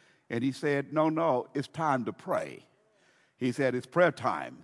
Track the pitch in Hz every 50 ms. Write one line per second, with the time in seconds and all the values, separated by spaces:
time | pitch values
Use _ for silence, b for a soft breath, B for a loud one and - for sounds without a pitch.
0 | b b b b b b 120 117 117 139 131 - - 151 143 139 139 139 143 156
1 | 156 160 156 160 165 165 135 123 117 - - 143 143 - - 151 165 151 139 131
2 | 117 110 104 - - 185 180 - 80 73 62 - - _ _ _ _ _ b b
3 | b b b b b b b b 127 131 117 - 139 127 123 127 120 - - 170
4 | 180 170 147 - 110 123 95 76 67 - 131 127